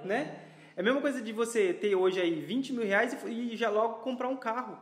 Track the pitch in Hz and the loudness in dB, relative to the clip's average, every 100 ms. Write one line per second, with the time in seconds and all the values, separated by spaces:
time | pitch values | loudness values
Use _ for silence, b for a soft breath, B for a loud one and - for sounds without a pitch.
0 | 156 220 311 - B B B B 196 277 | -2 -2 -2 -8 B B B B 2 2
1 | 285 254 220 220 233 233 190 175 208 190 | 2 -2 -4 -2 0 2 2 2 2 4
2 | 185 185 175 165 147 233 269 247 214 196 | 4 4 2 0 -2 -2 -2 -2 2 2
3 | 240 269 196 226 240 220 226 208 226 226 | 2 0 -6 -4 -4 -2 0 2 2 0
4 | 262 247 247 269 233 233 240 175 | -6 -4 -2 -2 -2 -4 -4 -8